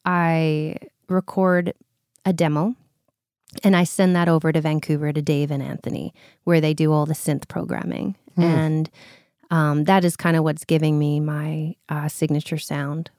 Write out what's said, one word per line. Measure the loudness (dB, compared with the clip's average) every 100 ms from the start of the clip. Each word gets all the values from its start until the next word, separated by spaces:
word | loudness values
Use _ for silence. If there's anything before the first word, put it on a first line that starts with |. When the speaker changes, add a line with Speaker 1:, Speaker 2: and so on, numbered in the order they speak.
Speaker 1:
I | -2 0 2 2 0 -2 -4 -8 -14 _ -4
record | -4 -2 0 2 2 0 -6 _ _ _ _
a | -2
demo, | 0 0 0 -2 -4 _ _ _ _ _ _ _ -2
and | 2
I | 4
send | 2 2 2
that | 4 4
over | 2 2
to | 0
Vancouver | 0 -2 0 -2 0
to | -2
Dave | 0 0 0
and | -4
Anthony, | -6 -8 -8 -8 -10 -14 -20 _
where | 2 2
they | 2
do | 2 2
all | 2 0
the |
synth | -2 -2 -4 -4
programming. | -8 -6 -6 -6 -6 -6 -8 _
Speaker 2:
Hmm. | 0
Speaker 1:
And, | 2 2 2 0 -4 _ -20 -20 _ _ -4
um, | 0 2 0
that | 2 2
is | 2
kind | 0 0 2
of |
what's | 0 -2 -2
giving | 0 2 2
me | 0 0
my, | -2 -4 -6 -6 -6 -10 -8
uh, | -6 -6
signature | -2 -2 -2 -2 -8
sound, | -6 -6 -6 -8 -10